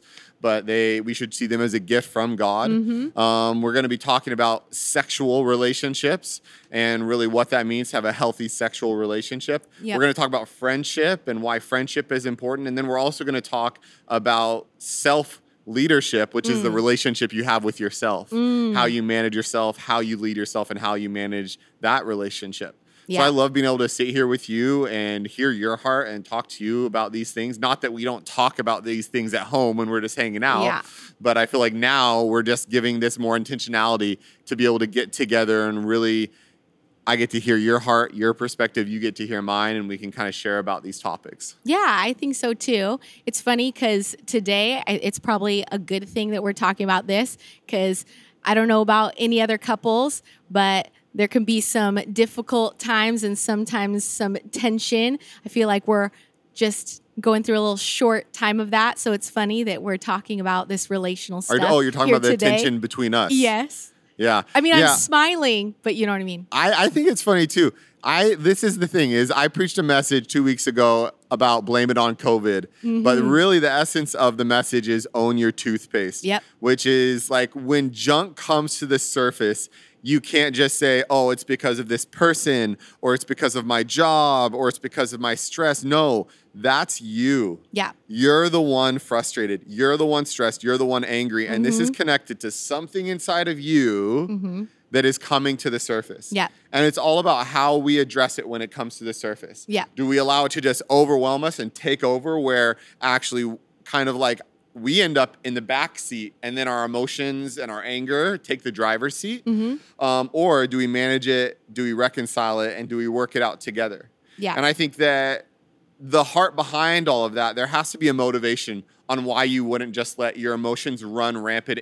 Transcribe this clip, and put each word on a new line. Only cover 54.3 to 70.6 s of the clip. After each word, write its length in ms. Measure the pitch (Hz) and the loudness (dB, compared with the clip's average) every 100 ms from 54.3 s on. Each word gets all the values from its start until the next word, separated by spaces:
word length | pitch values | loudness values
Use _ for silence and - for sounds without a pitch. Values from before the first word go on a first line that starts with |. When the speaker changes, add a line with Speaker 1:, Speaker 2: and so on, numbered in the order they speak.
| 196 - | -4 -8
Speaker 2:
tension. 680 | - 240 220 - 226 240 285 - - - | -4 -2 0 0 0 0 -2 -8 -18 -6
I 40 | |
feel 180 | 240 214 | 0 2
like 180 | 202 208 | 2 2
we're 240 | 208 202 - _ _ _ | 2 0 -6 _ _ _
just 480 | - 220 202 - - _ - | -2 -2 -2 -10 -16 _ -2
going 240 | 226 214 | 2 2
through 140 | 214 214 | 2 0
a 40 | |
little 160 | 214 202 | 0 -2
short 540 | - - 240 220 - | -4 2 2 2 -4
time 260 | - 214 214 | -2 0 0
of 120 | 214 | 0
that. 260 | 214 226 - | 2 2 0
So 120 | 233 | -2
it's 180 | 208 - | -2 -4
funny 340 | - 208 220 | -2 -2 0
that 180 | 226 175 | -2 -4
we're 140 | 202 185 | -4 -6
talking 420 | - 190 - 208 | -4 -6 -4 -4
about 280 | 185 185 185 | -2 -2 -2
this 200 | 196 - | -6 -4
relational 500 | 196 185 185 - 180 | -4 -2 -6 -8 -8
Speaker 1:
Are, 180 | - - | -2 0
Speaker 2:
stuff 100 | 160 | 4
Speaker 1:
oh, 100 | 151 | 4
you're 100 | 131 | 2
talking 160 | 127 135 | 0 2
Speaker 2:
here 60 | 127 | 4
Speaker 1:
about 60 | 123 | 4
the 40 | |
Speaker 2:
today. 200 | 123 139 - | 4 4 4
Speaker 1:
tension 220 | 139 117 | 2 -2
between 340 | 113 - 120 | -4 -2 0
us. 180 | 117 95 | 2 2
Speaker 2:
Yes. 600 | 262 240 220 285 - - _ _ - | 2 2 0 -4 -10 -18 _ _ -2
Speaker 1:
Yeah. 260 | 156 107 - | 2 2 2
Speaker 2:
I 80 | 277 | 2
mean, 140 | 320 320 | 4 6
Speaker 1:
Yeah. 140 | 311 | 6
Speaker 2:
I'm 60 | - | 4
smiling, 800 | - 302 311 349 277 214 208 208 | 2 2 2 2 0 0 -2 -6
but 120 | 220 208 | -4 -2
you 100 | 214 | 0
know 60 | |
what 100 | 196 | -2
I 40 | 190 | -4
mean? 220 | 175 180 | -8 -4
Speaker 1:
I, 340 | 131 175 269 381 | 0 2 4 4
I 40 | |
think 180 | 311 320 | 4 2
it's 140 | 220 | 2
funny 260 | - 185 160 | 4 4 4
too. 260 | 175 147 - _ _ | 4 2 2 _ _
I, 320 | - 160 214 180 | 0 4 4 4
this 280 | 156 190 | 2 2
is 160 | 220 190 | 2 0
the 80 | 175 | 0
thing 240 | 175 139 | 2 4
is 180 | 120 123 | 4 4
I 160 | 139 151 | 4 2
preached 300 | 165 185 - | 0 -2 0
a 60 | |
message 440 | 151 139 135 135 - | 4 4 4 0 2
two 160 | 143 | 2
weeks 220 | 135 127 | 2 2